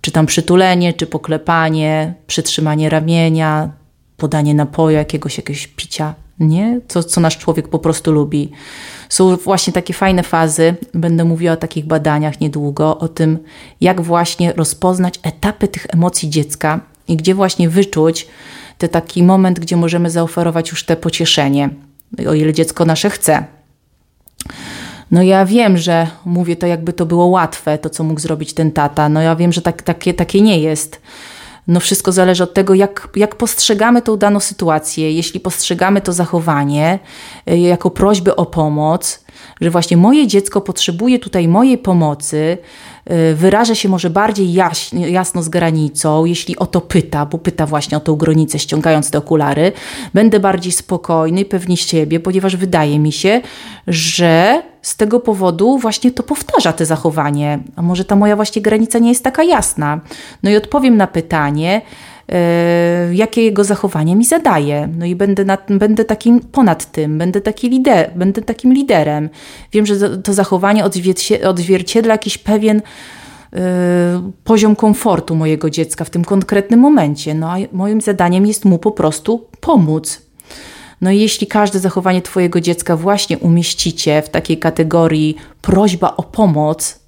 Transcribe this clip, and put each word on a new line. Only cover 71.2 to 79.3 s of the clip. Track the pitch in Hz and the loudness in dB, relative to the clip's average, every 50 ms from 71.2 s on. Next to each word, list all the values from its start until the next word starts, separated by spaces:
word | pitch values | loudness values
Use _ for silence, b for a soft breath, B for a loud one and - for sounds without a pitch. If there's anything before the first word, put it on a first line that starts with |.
| - - 214 - - | 0 -2 -2 0 0
odzwierciedla | 190 190 175 170 175 190 185 185 - - 226 220 226 220 | -2 -2 -2 0 0 0 0 0 -2 -2 0 2 2 0
jakiś | 214 - 208 - | 0 -2 -6 -8
pewien, | - _ 202 214 214 214 214 214 214 214 B B B B B B B B B B B B B - | -6 _ -2 0 2 2 2 2 2 0 B B B B B B B B B B B B B -8
e, | - 185 185 180 180 180 175 175 180 175 175 175 180 180 190 185 _ _ | -4 -4 -2 0 0 0 2 2 2 2 0 -2 -4 -6 -8 -14 _ _
poziom | - 226 208 214 214 214 | 2 2 4 4 4 4
komfortu | - - 214 208 - - 226 185 160 - - 165 | 4 2 2 2 2 0 0 0 0 -2 -2 -2
mojego | 160 156 156 156 156 165 156 | -2 0 0 0 0 -2 -4
dziecka | 151 - 160 160 - - 170 | -2 -2 -4 -4 -4 -10 -10
w | - | -6
tym | - 175 170 | -4 -4 -2
konkretnym | - 196 196 185 - 208 202 202 202 233 240 | 0 0 -2 0 0 0 -2 2 4 4 6
momencie. | 254 294 302 254 160 147 147 147 - 156 151 | 6 6 6 4 4 2 -2 -4 -6 -6 -4
No | 156 160 160 | -4 -4 -4
a | 180 185 196 - | -4 -4 -6 -6
moim | - 185 190 208 214 220 | -4 -4 -2 -2 -2 -2
zadaniem | 208 214 202 185 180 180 175 185 202 | 0 -2 0 2 2 2 4 2 2
jest | 208 208 - - | 2 0 2 2
mu | 196 175 | 2 2
po | 170 - 214 | 4 0 -2
prostu | 214 - - 156 156 - - - | 0 0 -2 -2 -2 -2 -2 -2